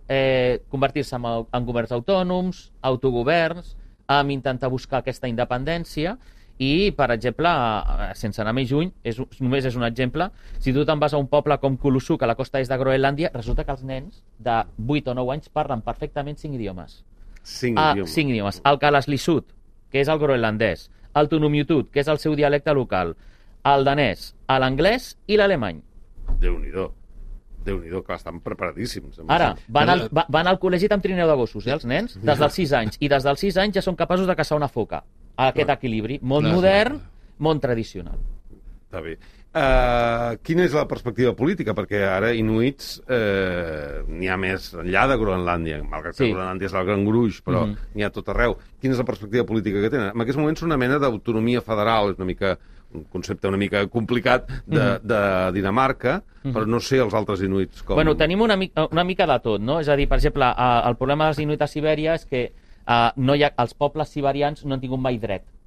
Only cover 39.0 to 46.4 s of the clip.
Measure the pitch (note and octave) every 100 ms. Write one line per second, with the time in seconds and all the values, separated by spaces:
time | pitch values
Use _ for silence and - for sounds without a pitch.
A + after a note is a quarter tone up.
39 | D#2+ D#2+ - - - D#3 C3+ C3 B2 A#2+
40 | A#2 A#2 A#2 A2+ - E3 F3+ D3 C3 C3+
41 | B2 A2 B2+ F#2+ C#3+ G3 G#2+ G2+ F#2+ G2+
42 | G2 F#2+ A2 A#2 A2 A2 B2+ C#3 - -
43 | - B2 G#2+ G2 F#2+ F2 E2+ D#2 C#2+ D2
44 | D2+ E2 F#2 G2 F#2 F#2+ - F2 F2 F#2+
45 | C3+ B2+ G#2+ F#2 F2 F2 E2 D2+ - D#2
46 | D#2+ - B2 F#2